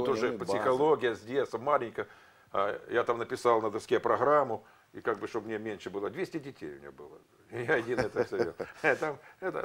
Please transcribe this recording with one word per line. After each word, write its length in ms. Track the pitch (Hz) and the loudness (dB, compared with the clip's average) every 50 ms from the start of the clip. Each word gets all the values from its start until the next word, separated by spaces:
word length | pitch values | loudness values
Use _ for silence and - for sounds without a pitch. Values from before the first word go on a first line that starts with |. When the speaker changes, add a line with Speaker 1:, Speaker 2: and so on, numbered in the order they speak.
Speaker 1:
вот 80 | 123 131 | 2 2
уже 220 | 131 110 120 120 | 2 2 2 0
Speaker 2:
ну, 80 | 123 104 | 0 -2
Speaker 1:
по 60 | 120 | -2
Speaker 2:
база. 140 | 90 98 104 | -2 0 0
Speaker 1:
психологии 520 | 107 131 127 127 147 160 147 120 123 120 | 2 2 2 4 6 4 4 4 4 0
с 100 | 110 98 104 | 0 -2 -6
детства 360 | 110 131 139 120 - - 110 | -4 0 0 0 0 -2 -4
маленько, 460 | 120 143 147 139 123 110 - - 101 - - - - - - _ _ _ - | 0 2 2 2 2 0 -4 -6 -8 -8 -8 -20 -20 -20 -20 _ _ _ -2
а, 220 | 98 98 101 113 - - - | 0 0 0 0 -4 -6 0
я 120 | 113 117 113 | 0 0 2
там 140 | - 117 117 | 2 0 0
написал 440 | 113 - 127 117 - 120 117 110 110 | 0 -4 -4 0 4 4 4 6 4
на 80 | 110 | 0
доске 280 | 101 110 - - 120 104 | -4 -4 0 2 2 2
программу, 640 | - 117 110 101 123 139 147 147 135 123 110 98 - - - _ _ _ _ | 4 4 2 4 4 6 6 4 4 2 -2 -6 -8 -14 -20 _ _ _ _
и 40 | 101 | -6
как 180 | - 120 110 98 | -2 -2 -2 -2
бы, 60 | 107 101 | -4 -4
чтобы 180 | - 113 101 | -4 -4 -4
мне 120 | 110 110 104 | -4 -6 -6
меньше 320 | 110 113 104 90 - 101 | -4 -6 -8 -8 -10 -8
было, 200 | 92 101 101 101 | -6 -4 -4 -4
двести 280 | 107 165 180 - - 160 | -4 -4 -8 -6 -6 -10
детей 300 | 135 139 - - 101 76 | -10 -10 -14 -12 -12 -12
у 80 | 71 69 | -12 -12
меня 100 | 71 71 | -16 -18
было. 280 | 67 67 73 71 - - _ _ _ _ - _ | -16 -16 -18 -18 -18 -20 _ _ _ _ -20 _
<laughs> 160 | - 120 123 | -8 -8 0
Я 80 | 120 156 | 2 2
один 220 | 123 113 117 123 117 | 0 2 0 -2 0
это 260 | 120 101 - - 117 | -2 -2 0 -2 -2
всё 140 | - 104 98 | -2 0 -2
делал. 160 | 110 85 78 - 90 - - - - | -2 -2 -2 -8 -10 -12 -10 -2 2
Э, 140 | 151 131 | 2 2
там, 220 | - 160 156 139 - - - - _ | 2 0 -4 -4 -6 -12 -20 -18 _
это, 200 | 185 185 - 147 - | -8 -6 -4 -2 -4